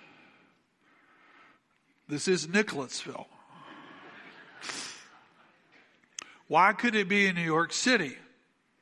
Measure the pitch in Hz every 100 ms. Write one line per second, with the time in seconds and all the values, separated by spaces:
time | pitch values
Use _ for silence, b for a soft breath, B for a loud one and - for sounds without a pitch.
0 | B B B B B B _ _ b b
1 | b b b b b b _ _ _ _
2 | - 147 - 180 151 202 214 143 127 -
3 | - - - - - - - - - -
4 | - - - - - - - - - -
5 | - - _ _ _ _ _ _ _ _
6 | _ B B B - 156 190 214 240 214
7 | 190 202 196 175 165 156 165 - 247 240
8 | 147 - - _ _ _ _ _